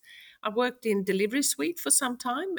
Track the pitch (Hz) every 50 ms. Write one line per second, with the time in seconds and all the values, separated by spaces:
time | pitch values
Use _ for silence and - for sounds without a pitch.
0 | _ - - - - - - _ - 214 202 240 247 247 247 - - 220 202 202
1 | 190 202 196 190 208 208 240 294 277 - - - 294 339 339 - - - - -
2 | 269 247 247 247 - 247 247 285 370 392 349